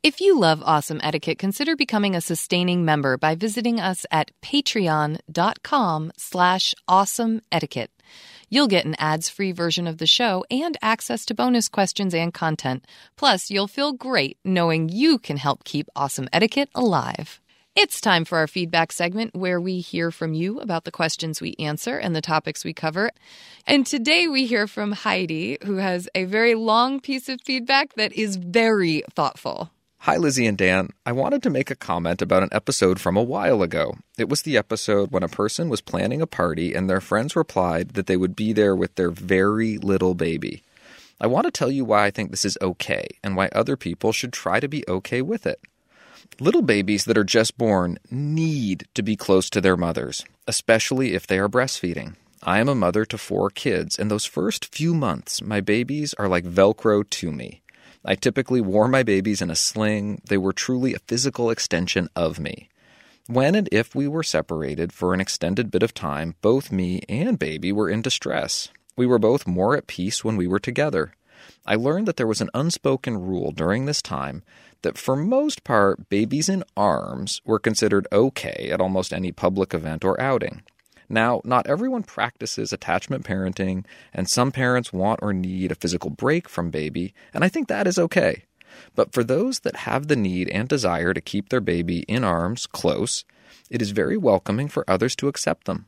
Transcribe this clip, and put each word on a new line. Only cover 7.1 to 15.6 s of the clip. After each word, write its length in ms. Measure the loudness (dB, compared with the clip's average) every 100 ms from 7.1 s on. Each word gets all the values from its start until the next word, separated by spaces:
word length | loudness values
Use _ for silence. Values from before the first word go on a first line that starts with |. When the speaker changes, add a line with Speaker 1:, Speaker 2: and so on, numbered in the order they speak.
| 0 -2 -2 _
Speaker 1:
etiquette. 400 | -2 -2 -6 -8 _ _ -20 -20 -20 _
You'll 200 | 2 4
get 180 | 4 2
an 100 | -2
ads-free 520 | 0 0 -4 -4 -4
version 340 | -2 -2 0 -2
of 100 | -2
the 80 | 0
show 400 | 2 2 0 -2
and 260 | -4 -2 -2
access 440 | -2 -2 -4 -8 -6
to 80 |
bonus 340 | -2 2 2 0
questions 460 | 0 0 0 -2
and 180 | 0 -2
content. 540 | -2 -2 -2 -4 -6 _ -20 -20 0
Plus, 320 | 2 2 0
you'll 180 | -2 -2
feel 240 | -2 -4
great 460 | -4 -2 0 0 -4 -2
knowing 420 | 2 2 2 -2
you 300 | 2 4 4
can 200 | 0 -2
help 260 | -2 -2